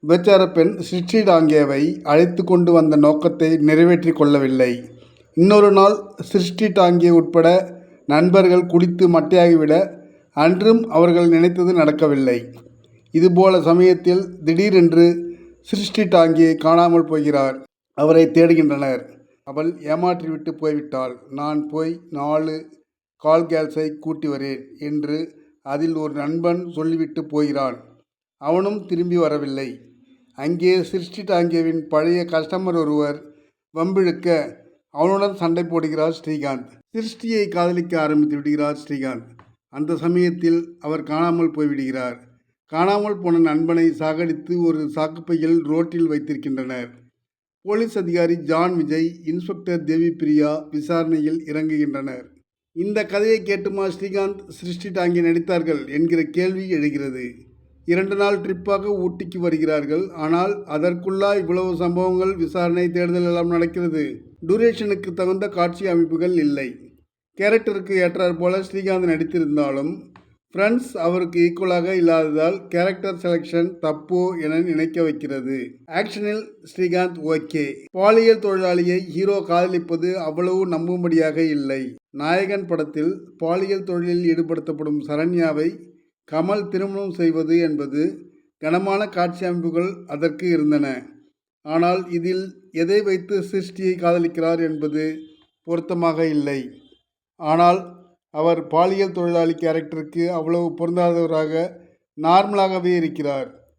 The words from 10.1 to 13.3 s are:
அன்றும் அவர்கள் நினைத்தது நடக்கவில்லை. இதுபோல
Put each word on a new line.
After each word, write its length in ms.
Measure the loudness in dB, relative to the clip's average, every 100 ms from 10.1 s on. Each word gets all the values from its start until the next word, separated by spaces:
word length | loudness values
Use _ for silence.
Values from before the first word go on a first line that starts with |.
| _ _
அன்றும் 580 | 0 2 4 4 4 4
அவர்கள் 380 | 4 4 6 4
நினைத்தது 460 | 6 4 2 2
நடக்கவில்லை. 760 | 4 2 4 2 2 2 0 -4 -20 -20 _ _ _ _
இதுபோல 500 | 2 4